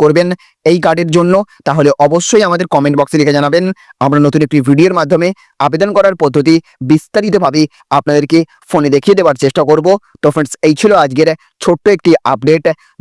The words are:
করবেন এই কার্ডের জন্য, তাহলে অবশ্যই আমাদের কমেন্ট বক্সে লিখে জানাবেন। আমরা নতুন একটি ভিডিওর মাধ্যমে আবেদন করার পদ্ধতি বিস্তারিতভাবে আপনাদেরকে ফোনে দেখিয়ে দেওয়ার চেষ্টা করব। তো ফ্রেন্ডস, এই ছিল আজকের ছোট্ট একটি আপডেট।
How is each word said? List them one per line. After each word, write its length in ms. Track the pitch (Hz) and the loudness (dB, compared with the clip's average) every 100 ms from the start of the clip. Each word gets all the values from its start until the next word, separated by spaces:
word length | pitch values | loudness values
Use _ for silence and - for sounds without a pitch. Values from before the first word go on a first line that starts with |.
করবেন 240 | 151 151 175 180 _ _ 156 | 2 2 -2 -6 _ _ -2
এই 80 | 175 | 0
কার্ডের 260 | 165 165 170 165 | 0 -2 0 0
জন্য, 180 | 175 190 208 _ - | 2 0 -2 _ -4
তাহলে 240 | 151 143 - 143 | 0 0 2 0
অবশ্যই 360 | 165 - 214 196 | 0 0 0 0
আমাদের 180 | 175 185 | -2 -2
কমেন্ট 220 | 151 143 143 | -2 0 -2
বক্সে 180 | 139 156 | -2 0
লিখে 160 | 147 143 | 0 0
জানাবেন। 260 | 143 165 185 190 _ - | 0 -2 -2 -8 _ -6
আমরা 140 | 135 147 147 | -2 0 0
নতুন 140 | 151 151 | 0 -2
একটি 120 | 151 131 | 0 0
ভিডিওর 260 | 143 180 175 | 2 2 0
মাধ্যমে 300 | 147 165 175 196 _ - 143 | 0 0 -2 -6 _ -4 -2
আবেদন 240 | 160 196 202 | -2 0 0
করার 180 | 196 180 | 0 0
পদ্ধতি 320 | 147 139 143 165 - - 131 | -2 0 2 0 -2 -8 -2
বিস্তারিতভাবে 720 | 156 - 214 208 202 165 147 151 _ - 139 | -2 0 -4 -2 0 0 -2 -2 _ -4 -4
আপনাদেরকে 400 | 147 147 147 165 160 _ - | 0 -2 0 0 -2 _ -6
ফোনে 180 | 170 147 | -2 0
দেখিয়ে 240 | 139 165 196 | 0 2 2
দেওয়ার 180 | 165 135 | 2 0
চেষ্টা 200 | 139 - 143 | 0 -2 0
করব। 160 | 156 165 202 - _ | 0 0 -2 -4 _
তো 40 | 151 | -2
ফ্রেন্ডস, 180 | 160 147 - 160 | -2 -4 -2 -2
এই 60 | 151 | 0
ছিল 120 | 214 196 | 2 2
আজকের 240 | 147 131 160 160 _ - | 0 0 -2 -2 _ -6
ছোট্ট 200 | - 175 208 196 | -4 0 0 0
একটি 140 | 175 160 120 | 2 0 0
আপডেট। 320 | 131 135 160 165 160 _ - | -2 0 0 -2 -6 _ -6